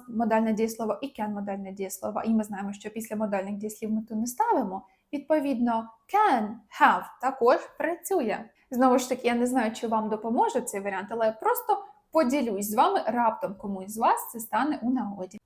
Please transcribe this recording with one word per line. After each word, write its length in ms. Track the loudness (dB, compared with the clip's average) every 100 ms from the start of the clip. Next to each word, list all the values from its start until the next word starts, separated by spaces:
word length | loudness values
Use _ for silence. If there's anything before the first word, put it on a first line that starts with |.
| -4
модальне 440 | -2 2 2 2
дієслово 460 | 2 0 -2 -4 -4
і 40 | -6
can 220 | -8 -6
модальне 440 | -6 -6 -8 -8
дієслово, 500 | -8 -8 -8 -6 -4
і 60 | 2
ми 140 | 2
знаємо, 280 | 0 -4 -8
що 180 | -8 -10
після 260 | -10 -6 -4
модальних 380 | -2 -2 -4
дієслів 380 | -6 -8 -6 -4
ми 80 | -2
to 140 | -2
не 120 | -4 -4
ставимо, 600 | 0 2 2 0 -4 -12 _ _
відповідно, 800 | -6 0 2 2 0 2 0 -4 -12 _
can 340 | 2 4 4 0 -6 -10 4
have 220 | 6 6 0 -6
також 360 | -4 2 6 4 2 -4
працює. 600 | -4 -2 0 0 0 -2 -8 _ -6
Знову 280 | 2 4 4
ж 100 | 2
таки, 180 | -2 0
я 80 |
не 120 | 2 0
знаю, 260 | 0 -2
чи 140 | -2 -2
вам 220 | -2 0
допоможе 520 | -4 -2 2 2 0
цей 200 | -4 -4
варіант, 280 | -4 -6 -6
але 160 | 0 0
я 60 |
просто 520 | 0 0 0 0 -2 -2 -18 _
поділюсь 580 | 2 2 2 0 -2 0
з 40 |
вами, 280 | 2 4 2 0
раптом 480 | 0 2 0 -4
комусь 360 | -6 -8 -8 -8
з 80 | 0
вас 300 | 2 2 -2
це 80 | -10
стане 380 | -4 -2 0 -2
у 80 | 0
нагоді. 480 | 0 -2 -6 -10 -12